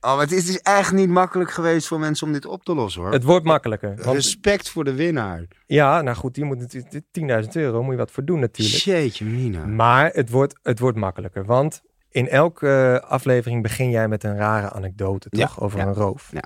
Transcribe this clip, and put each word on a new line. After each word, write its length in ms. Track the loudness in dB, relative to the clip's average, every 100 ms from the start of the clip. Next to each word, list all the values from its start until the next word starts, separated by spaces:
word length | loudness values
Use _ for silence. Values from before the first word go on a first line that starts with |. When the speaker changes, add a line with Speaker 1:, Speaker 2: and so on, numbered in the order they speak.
Speaker 1:
Oh, 120 | 0
maar 80 | 2
het 120 | 2
is, 60 | 0
het 100 | 0
is 120 | -2
echt 320 | 2 2 4
niet 160 | 2 4
makkelijk 420 | 4 2 0 -4
geweest 360 | -2 0 0 0
voor 120 | -4
mensen 280 | -2 -2 -2
om 60 |
dit 120 | -4 -6
op 180 | -12
te 100 | -4
lossen, 280 | -2 -2 -4
hoor. 100 | -2
Speaker 2:
Het 100 | 0
wordt 220 | 4 4
makkelijker, 500 | 4 2 0 -6 -6 -6
want 200 | -2 0
Speaker 1:
Respect 520 | 0 -2 0 0 -2
voor 160 | -4
de 100 | -4
winnaar. 500 | -2 -2 -2 -4 -8 -12 _ _
Speaker 2:
Ja, 360 | 4 4 4
nou 140 | 0 -4
goed, 180 | -6
die 100 | -6
moet 140 | -6 -6
natuurlijk, 460 | -10 -14 -14 -16 -12
tienduizend 460 | -8 -2 -2 -2 -2
euro, 260 | -2 -2
moet 100 | -2
je 60 | -4
wat 120 | -4
voor 140 | -6
doen 160 | -2 0
natuurlijk. 360 | 0 0 -2 0
Speaker 1:
Jeetje 420 | 0 0 0 -4
mina. 420 | -6 -2 -2 -4 -4
Speaker 2:
Maar 440 | 2 6 6 4
het 180 | 2 0
wordt, 280 | 2 0 -2
het 160 | -4 0
wordt 180 | 0 0
makkelijker, 460 | -4 -4 -10 -8
want 380 | 0 2 2 -4 _ _ _
in 200 | -2 0
elke, 720 | 2 2 0 2 4 4 2
eh, 80 | 0
aflevering 520 | -2 2 0 2 -2
begin 280 | -2 -2 0
jij 180 | 0 0
met 160 | -2
een 120 | -4 -2
rare 340 | 0 0 -2
anekdote, 560 | -6 -10 -4 -4 -4 -4
Speaker 1:
Ja, 160 | -2 -2
Speaker 2:
toch? 140 | -2
Over 180 | -6 -2
Speaker 1:
ja. 80 | -2
Speaker 2:
een 80 |
roof. 340 | 0 -2 -4 -10
Speaker 1:
Ja. 100 | -12